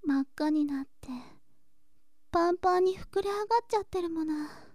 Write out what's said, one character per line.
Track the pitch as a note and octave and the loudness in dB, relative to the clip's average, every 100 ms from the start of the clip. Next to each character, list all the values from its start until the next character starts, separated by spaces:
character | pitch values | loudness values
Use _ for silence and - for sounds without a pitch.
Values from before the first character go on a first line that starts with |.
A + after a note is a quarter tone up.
| E4+ | 2
真 | C4+ | 0
っ | |
赤 | C4+ - D4+ | 0 -2 0
に | D4+ | 2
な | D4 C#4 | 2 -2
っ | C#4 - | -6 -14
て、 | - B3 B3 - - - - - - - - - - | -12 -12 -12 -20 -20 -20 -20 -20 -20 -20 -20 -20 -2
パ | F4 E4+ | 2 2
ン | F4 | 2
パ | F#4+ F4+ | 2 4
ン | |
に | F#4 F#4 | 4 0
膨 | - F#4+ | -4 -4
れ | G4 | -2
上 | G4+ | -2
が | |
っ | G#4 A#4 A#4+ | 2 0 2
ち | |
ゃ | G#4+ | -2
っ | |
て | G4 F#4 | -2 -4
る | F4 | -2
も | E4 | -2
の。 | D#4 D4+ D4+ - - | -2 -2 -4 -10 -20